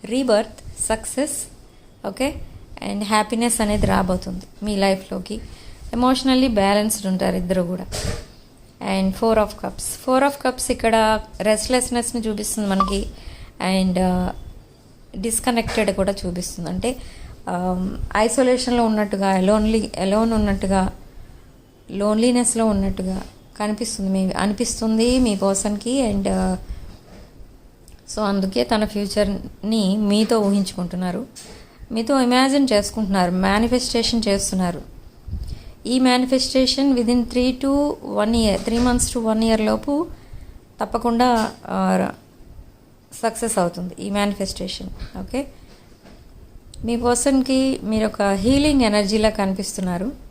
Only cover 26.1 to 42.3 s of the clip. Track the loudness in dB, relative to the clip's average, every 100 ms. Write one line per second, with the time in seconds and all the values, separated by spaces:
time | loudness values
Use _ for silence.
26.1 | 0 0 0 0 -2 -6 -12 -12 -18 -20
27.1 | -20 -20 -20 -20 -20 -20 -20 -20 -20 -10
28.1 | -4 0 0 0 0 0 0 0 -2 -2
29.1 | 0 0 -2 -8 -8 -2 2 2 2 4
30.1 | 4 4 4 4 2 0 -4 -6 -4 -4
31.1 | -4 -10 -16 -20 -20 -20 -20 -8 -4 0
32.1 | 2 4 4 4 4 4 2 0 -4 0
33.1 | 2 2 2 2 2 2 0 0 -2 0
34.1 | 0 2 0 0 0 -2 -4 -12 -18 -20
35.1 | -18 -10 -8 -8 -12 -14 -12 -2 2 4
36.1 | 4 4 0 2 2 2 2 2 4 4
37.1 | 2 2 0 0 0 0 2 2 -2 -4
38.1 | -2 2 2 2 2 0 2 2 2 0
39.1 | -2 0 2 2 2 2 0 0 -2 -2
40.1 | -10 -16 -18 -18 -20 -20 -8 -4 -2 0
41.1 | 4 4 4 0 -6 -6 -2 2 2 0
42.1 | -6 -20